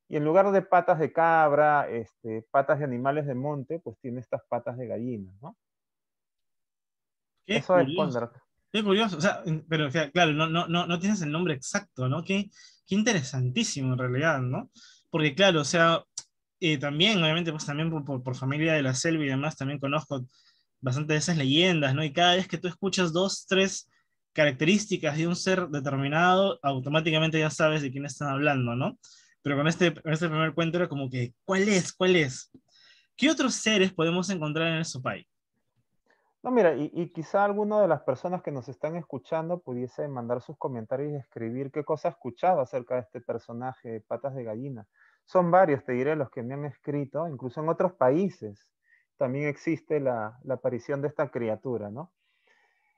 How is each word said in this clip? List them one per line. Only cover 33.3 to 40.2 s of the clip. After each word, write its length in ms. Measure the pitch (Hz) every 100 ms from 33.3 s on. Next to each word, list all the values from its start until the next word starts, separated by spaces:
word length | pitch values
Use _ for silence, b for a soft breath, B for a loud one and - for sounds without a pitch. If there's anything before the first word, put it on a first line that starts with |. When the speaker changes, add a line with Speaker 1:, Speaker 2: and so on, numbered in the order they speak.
Speaker 2:
otros 240 | 311 262
seres 380 | - 220 208 190
podemos 360 | 175 165 180 180
encontrar 360 | 185 151 151 165
en 120 | 160
el 60 |
Supai? 400 | 165 127 127 95 - _ _ _ _ _ _ _ _ _ _ _
Speaker 1:
No, 80 | 247
mira, 240 | 254 175
y, 160 | 135 151
y 180 | - 165
quizá 340 | 165 151 202
alguna 360 | 202 202 208 214
de 60 | 185
las 160 | 147
personas 400 | - 123 175 180
que 80 | -
nos 180 | 139 120
están 280 | 127 151 170
escuchando 640 | 151 131 - 160 160 180
pudiese 480 | - 123 123 - 147
mandar 320 | 131